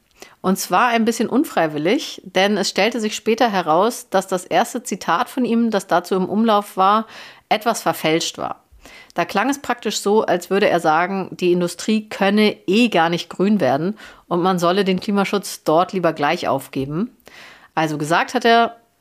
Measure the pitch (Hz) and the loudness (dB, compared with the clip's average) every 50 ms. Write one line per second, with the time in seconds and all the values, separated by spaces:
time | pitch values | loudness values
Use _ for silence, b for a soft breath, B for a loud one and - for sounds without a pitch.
0 | B B B B B B B B - 185 190 - - - 180 190 233 247 233 233 | B B B B B B B B -2 -2 -2 -2 -2 -2 0 2 2 2 2 2
1 | 220 226 226 - 226 - - 254 320 - - 196 165 156 151 147 151 175 233 302 | 2 0 0 0 -2 0 0 0 0 0 0 0 0 0 0 -2 0 0 0 0
2 | - - - - - 190 - 185 190 202 214 190 294 - - - 190 226 247 240 | -2 -6 -12 -16 -14 -4 0 0 2 2 2 0 -2 -2 0 0 0 0 0 -2
3 | 214 214 - - - 214 226 - 262 226 202 190 170 156 156 170 202 233 247 - | -4 -4 -6 -4 -2 0 2 2 2 2 2 0 0 2 2 4 2 2 0 -4
4 | - - - 190 190 - 190 180 - - 151 175 226 - - 240 - - 214 185 | -6 -2 -2 -2 0 -2 -4 -6 -4 0 0 0 0 0 -4 -8 -8 -8 -8 -6
5 | - - 165 170 247 - - 269 247 214 233 226 233 226 208 190 185 - 160 175 | -2 -2 0 0 -2 -4 -4 -4 -2 0 0 0 2 0 0 -2 0 0 0 0
6 | 180 - 202 185 185 - - 214 226 226 208 202 202 - - - 190 196 208 220 | 0 0 0 0 0 0 0 0 2 2 2 2 0 -2 0 2 2 4 4 2
7 | 214 B B B B B B B B - 196 220 - 240 214 - - 175 151 - | 0 B B B B B B B B -2 -2 0 0 -2 -2 -2 -2 -2 -2 0
8 | - 156 156 165 165 - - - 65 - - - _ _ - B B B B B | 0 0 0 0 0 -4 -6 -8 -8 -8 -8 -12 _ _ -20 B B B B B
9 | B B - - 170 170 - 196 214 269 277 277 - - 240 - - 220 208 - | B B -6 -4 -4 -2 0 0 0 0 -2 -2 -4 -6 -6 -4 -4 -4 -4 -2
10 | - 196 208 220 - - 170 175 - - 190 202 208 - - 170 170 160 151 160 | 0 2 2 2 2 2 0 -2 -2 -2 0 2 2 2 2 2 2 2 2 2
11 | 180 180 196 190 180 - - - 185 175 175 180 175 170 - - - - 214 220 | 2 0 -2 -6 -6 -8 -6 -2 0 2 2 2 0 -2 -4 -6 -4 -2 -2 -2
12 | 214 - - - 196 196 202 214 214 208 - - _ - 185 226 247 220 - 175 | -2 -6 -4 -2 0 2 4 4 4 2 0 -2 _ 0 2 2 2 2 2 2
13 | 160 170 170 165 - - - - 180 208 214 196 - 127 131 139 160 190 214 B | 2 2 0 -2 -6 -6 -4 -2 0 2 2 2 2 2 0 0 0 -4 -6 B
14 | B B B B B - 165 180 165 190 190 175 175 170 180 202 196 190 185 180 | B B B B B -4 -2 0 0 0 0 2 2 2 2 2 2 0 0 -2
15 | - - 202 196 190 - - 202 190 - - - - 170 156 165 185 180 - 185 | -2 -2 -2 0 0 0 -2 -4 -4 -6 -12 -6 0 2 2 2 2 2 0 -2
16 | 170 165 156 175 165 147 170 175 - 85 123 139 135 - - 139 131 143 147 165 | -2 -2 0 0 0 -2 -2 -2 -2 -2 -2 -2 -4 -6 -8 -8 -6 -6 -4 -6
17 | 226 247 - _ B B B B B B B B B B _ 156 160 156 151 143 | -6 -6 -8 _ B B B B B B B B B B _ -2 -2 -2 -2 -4
18 | 151 147 165 185 269 269 - - 226 233 233 233 233 233 233 - _ _ _ _ | -2 0 0 0 0 0 -2 0 2 4 4 4 4 2 -2 -8 _ _ _ _